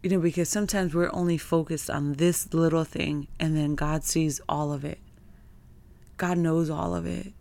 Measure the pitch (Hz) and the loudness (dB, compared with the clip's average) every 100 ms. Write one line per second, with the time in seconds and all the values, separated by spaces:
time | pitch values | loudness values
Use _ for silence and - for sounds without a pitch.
0 | 185 185 170 175 165 208 208 202 185 160 | 2 2 2 0 0 0 0 0 0 0
1 | 175 - 175 165 - 165 156 160 - 147 | 0 0 0 0 2 0 0 -6 -4 -2
2 | 143 135 170 170 - 165 165 160 160 - | -2 2 2 2 0 2 4 2 0 -4
3 | - 147 143 - 160 156 147 147 151 156 | -2 -2 -6 -2 0 2 2 0 0 0
4 | - 165 156 135 - 147 147 143 147 - | 0 0 0 -2 -2 -2 -2 -4 -6 -10
5 | - - - - - - - - - - | -16 -20 -20 -20 -20 -20 -20 -20 -20 -20
6 | - - 180 175 165 160 160 156 170 175 | -20 -6 0 2 2 2 0 -2 -2 -2
7 | 170 175 196 - | -4 -6 -8 -16